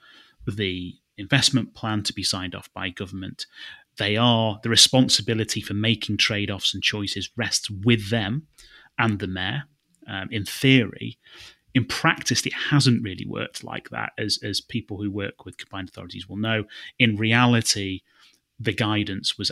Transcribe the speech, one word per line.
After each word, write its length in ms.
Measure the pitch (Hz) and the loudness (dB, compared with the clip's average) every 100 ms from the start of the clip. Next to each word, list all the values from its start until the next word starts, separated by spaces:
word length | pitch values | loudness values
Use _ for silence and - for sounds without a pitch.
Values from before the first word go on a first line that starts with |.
| - - - _ - | -20 -20 -20 _ -8
the 480 | 107 98 92 90 - _ - | -2 -2 -2 -8 -12 _ -16
investment 560 | 98 135 - 123 - | 2 4 4 2 0
plan 280 | - 113 107 | -6 -4 -2
to 100 | 101 | -2
be 80 | - | -4
signed 320 | 95 95 90 | -4 -4 -6
off 160 | 92 - | -10 -12
by 160 | - 92 | -8 -8
government. 560 | 87 92 95 95 - - - - - _ - | -6 -8 -8 -10 -10 -14 -14 -18 -18 _ -4
They 200 | 104 107 | 0 4
are, 420 | 120 113 110 104 | 4 4 2 -2
the 60 | 117 | 0
responsibility 920 | 113 - 131 120 - 110 110 110 107 | 4 6 6 4 2 0 -2 -2 -4
for 100 | - | -4
making 460 | 101 110 113 - 101 | 0 2 2 0 0
trade-offs 560 | - 104 101 98 - | 2 2 -2 -2 -2
and 80 | 98 | -2
choices 480 | - 107 101 101 - | -2 -2 -4 -6 -6
rests 360 | - 101 - - | -4 -2 -2 -2
with 400 | 101 113 113 101 | 0 4 4 2
them 360 | 117 98 139 - - - - _ - | 0 0 -4 -6 -20 -20 -20 _ 0
and 200 | 113 101 | 2 2
the 80 | 98 | -4
mayor, 380 | 92 95 139 143 _ _ _ - | -4 -4 -4 -8 _ _ _ -10
um, 220 | 98 95 | -8 -6
in 140 | 113 | -6
theory. 720 | 92 - 135 131 101 - 113 - _ - - _ _ | -6 0 6 6 4 -4 -10 -10 _ -20 -20 _ _
In 120 | 131 113 | -2 0
practice, 580 | - 165 170 - 127 | 2 2 2 0 -2
it 80 | - | -2
hasn't 500 | - - 147 135 117 | -4 2 4 6 4
really 220 | 107 92 - | 0 -6 -8
worked 380 | - - - | -6 -8 -10
like 240 | 117 113 - | -10 -10 -8
that, 240 | - - - | -8 -8 -6
as, 200 | 107 - | -4 -2
as 180 | 110 101 | -2 -6
people 380 | - 113 - 98 | -6 -8 -6 -6
who 120 | 104 | -4
work 360 | 101 98 - 98 | -4 -6 -8 -18
with 100 | - | -18
combined 320 | - 95 92 | -12 -12 -10
authorities 400 | 101 92 95 95 | -12 -14 -14 -10
will 80 | 98 | -4
know. 280 | 110 110 104 - - - | 0 0 -2 -12 -16 2
In 180 | 120 104 | 4 4
reality, 840 | 110 117 123 120 - 104 98 95 - _ _ _ _ - | 4 6 6 6 4 0 -2 -6 -10 _ _ _ _ -6
the 140 | 113 | -4
guidance 640 | 95 107 107 101 98 - - | 0 2 2 0 -2 -4 -4
was 120 | 98 | -6